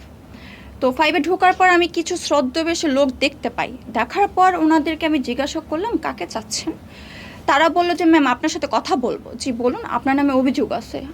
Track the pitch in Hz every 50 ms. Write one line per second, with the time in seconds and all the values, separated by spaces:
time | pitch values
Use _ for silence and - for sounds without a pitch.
0 | - - - - - - - - - - - - - - - - 269 254 254 -
1 | 311 302 311 311 294 330 370 - 370 359 370 370 370 370 349 349 349 330 - 339
2 | 320 - 359 330 - - 311 285 262 254 - 330 320 339 339 - 339 302 262 269
3 | 285 262 247 - 262 285 285 - - 226 - 175 156 - 247 - - - 220 226
4 | 220 - - 370 403 392 - 370 370 370 359 339 320 311 320 311 294 330 320 311
5 | 330 311 311 294 247 233 240 247 269 294 - 320 - - 302 320 392 466 427 -
6 | - 139 - - 349 330 - 214 214 - - - - 320 - - - - - -
7 | - - - - - - - - - - 285 285 320 330 - 349 349 349 349 339
8 | 359 320 330 311 277 254 247 - - 311 - 254 - - 220 233 - - 359 269
9 | 247 202 151 - - - - - - 269 233 233 240 247 311 453 453 - - 247
10 | - 269 269 285 285 285 262 262 254 277 - 294 233 - - - - - - 269
11 | 269 277